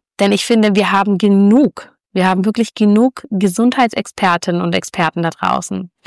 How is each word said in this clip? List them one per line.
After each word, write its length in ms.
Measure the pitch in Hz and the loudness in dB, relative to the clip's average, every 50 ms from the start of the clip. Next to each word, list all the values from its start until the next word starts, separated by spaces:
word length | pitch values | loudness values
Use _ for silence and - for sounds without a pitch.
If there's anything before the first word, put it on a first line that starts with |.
| _ _ _ - | _ _ _ -2
Denn 140 | 196 202 | 0 0
ich 120 | 208 196 - | 0 -2 0
finde, 300 | - 240 226 214 208 190 | 0 2 2 2 2 2
wir 180 | 208 196 185 | 0 0 0
haben 260 | 202 196 196 208 196 180 | 0 0 0 0 0 0
genug, 720 | 214 202 196 196 202 202 220 269 294 190 - - - - _ _ _ _ | 2 2 4 4 4 4 4 4 4 2 -2 -6 -20 -20 _ _ _ _
wir 140 | - 190 180 | -4 -2 0
haben 180 | 185 190 190 190 | 0 0 0 0
wirklich 300 | 214 214 233 226 - - | -2 0 -2 -4 -4 -2
genug 520 | - 214 208 202 214 240 262 - - - - | 0 2 4 4 4 2 2 0 -4 -12 -6
Gesundheitsexpertinnen 1300 | 214 185 208 190 180 - 233 247 - 269 247 220 - - 214 - - - 202 185 175 175 - 190 175 175 | -4 0 0 0 0 2 0 0 2 0 0 0 -2 -4 -8 -8 -6 -4 -2 0 0 -2 -2 -2 -4 -2
und 140 | 180 170 175 | -2 -2 -4
Experten 480 | - - - - - 170 160 - 170 | -4 -6 -6 -4 -4 -4 -2 -2 -4
da 80 | 165 165 | -4 -4
draußen. 600 | - - - - - - - - 190 190 185 175 _ _ - | -4 -4 -2 -2 -2 -2 -4 -6 -8 -10 -10 -12 _ _ -20